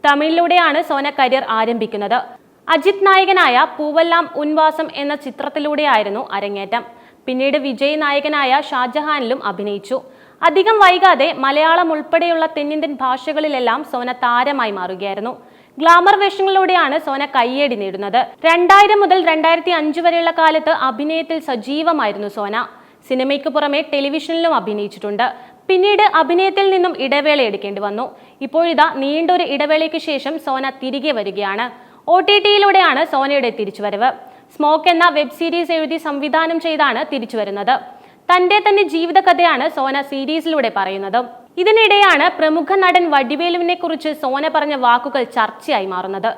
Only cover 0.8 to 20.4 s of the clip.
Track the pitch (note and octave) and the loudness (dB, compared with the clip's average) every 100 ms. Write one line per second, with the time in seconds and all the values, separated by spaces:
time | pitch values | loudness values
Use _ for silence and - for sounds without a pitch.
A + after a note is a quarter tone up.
0.8 | D#4 C#4+ C#4+ C#4+ B3+ C4 - A3 A3+ A#3 | -2 -4 -2 0 0 0 -2 -2 -2 -4
1.8 | A3 G#3 G3+ A#3+ - - _ _ - D#4+ | -6 -6 -2 -2 -4 -18 _ _ -2 0
2.8 | F4+ G4 G4 F#4+ F#4+ F#4 D#4 B3 D#4+ - | 2 2 4 4 4 4 4 4 0 -2
3.8 | D4+ D4+ E4+ E4+ E4+ - D4+ D#4 D#4 D#4 | -2 0 2 2 0 -4 -2 2 2 0
4.8 | D#4+ - C#4+ D4 C4+ - C4+ C#4 D4 D4 | -8 -6 -6 -6 -10 -8 -8 -6 -4 -2
5.8 | D4+ A3+ G3+ G#3 - G3+ G3+ G3+ G3 A#3 | 2 2 0 -6 -6 -8 -6 -8 -6 -6
6.8 | A#3 - - _ - B3+ C4+ C#4+ C4+ A3+ | -6 -20 -20 _ -8 -2 -2 -2 -4 -2
7.8 | C#4 D#4 D4 C#4+ D4 D4 C4+ C4+ D4 C4 | -2 0 -2 -2 -2 -2 0 0 0 -4
8.8 | B3+ D4 D4+ D4 A#3 C4 G3+ F#3 G#3 G3+ | -2 -4 -4 -4 -4 -4 -6 -8 -8 -8
9.8 | - C4 - - - _ E4 E4 G4 A4 | -8 -8 -8 -20 -20 _ 2 4 2 6
10.8 | F#4+ F4+ F#4+ D4 D#4 D4 C4+ C#4+ D#4+ E4+ | 6 6 4 4 2 0 -2 2 2 2
11.8 | E4+ D#4 D4+ E4 E4+ E4 D#4+ D#4+ D4 D4+ | 2 -2 -2 0 0 0 -2 -4 -6 -4
12.8 | D#4 C4 C4 C4 C4 D4+ D4+ C4+ A#3+ B3 | -6 -4 -4 -4 -4 -4 -2 -2 -2 -2
13.8 | D4 B3 B3 B3+ A#3+ A#3+ C4 C#4 A3+ G3 | -4 -8 -6 -4 0 0 0 -2 -4 -4
14.8 | F3+ F#3 G3 G3 A3+ - - _ _ - | -8 -8 -8 -6 -8 -12 -20 _ _ -2
15.8 | D#4+ E4+ F4+ G4+ G4+ G4 G4 F#4+ F#4+ F4+ | 4 6 6 4 2 0 0 2 2 2
16.8 | D4 D4+ D#4+ C4+ C#4+ C#4 A#3+ C4+ C#4+ A3+ | 2 -2 -4 -6 -2 0 0 0 -2 -2
17.8 | G3 F#3 G3+ A3+ - - D#4+ E4+ F4+ G4 | -6 -8 -2 -2 -2 -2 2 2 6 8
18.8 | G4+ G#4 F#4+ F#4 E4 D#4+ D#4+ E4+ E4+ E4+ | 8 6 4 4 2 2 2 2 0 -2
19.8 | D4+ D4+ E4+ E4+ E4 E4 | -2 0 0 2 0 2